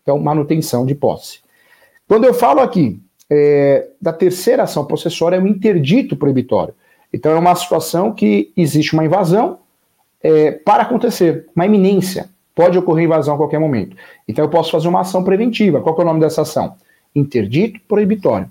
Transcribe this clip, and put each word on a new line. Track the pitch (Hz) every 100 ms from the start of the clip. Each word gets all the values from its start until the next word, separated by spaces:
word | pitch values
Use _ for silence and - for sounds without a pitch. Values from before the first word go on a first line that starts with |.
Então, | - 147
manutenção | 151 156 147 160 - 120 131
de |
posse. | 143 120 80 - - _ _ _ _ _ _ _
Quando | 220 254
eu |
falo | 196 254 277
aqui, | 247 190 135 - _ _ _
é, | 147 147 143 139 135 - _
da | 165
terceira | 160 180 180 - -
ação | 180 156 143
possessória, | 151 170 - 165 185
é |
o | 190
interdito | 208 220 180 135 226 - 143
proibitório. | 143 131 120 101 80 - _ _ _
Então, | 113 151
é | 160
uma | 175 175
situação | - 165 160 170 208
que | 214 208 202 - -
existe | 156 147 151
uma | 156 160
invasão, | 185 175 196 302 370 _ _ _ _ _ _
é, | 156 156 151
para | - - 226
acontecer, | 247 247 226 - 170 151 - -
uma | 185
iminência. | 214 185 196 185 - - _ _
Pode | - 175 180
ocorrer | 180 160 165
invasão | 160 143
a | 147
qualquer | 151 151
momento. | 156 120 90 - - - -
Então, | 107 151
eu |
posso | 170 165
fazer | 160 170
uma | 180
ação | 185 185
preventiva. | 185 190 240 226 208 143
Qual | 160
que | 160
é |
o | 170
nome | 160
dessa | 156 156
ação? | 147 131 - - _ _ _ 143
Interdito | 143 123 101 135 226 - _
proibitório. | 208 202 214 156 107 92